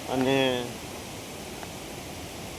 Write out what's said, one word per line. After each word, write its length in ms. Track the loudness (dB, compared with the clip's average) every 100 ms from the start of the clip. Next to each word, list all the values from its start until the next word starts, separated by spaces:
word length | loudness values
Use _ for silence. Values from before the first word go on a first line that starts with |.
| 0
અને 520 | 4 6 8 6 4 0 -4 -6 -8 -8 -8 -8 -8 -8 -8 -8 -8 -8 -8 -8 -8 -8 -8 -8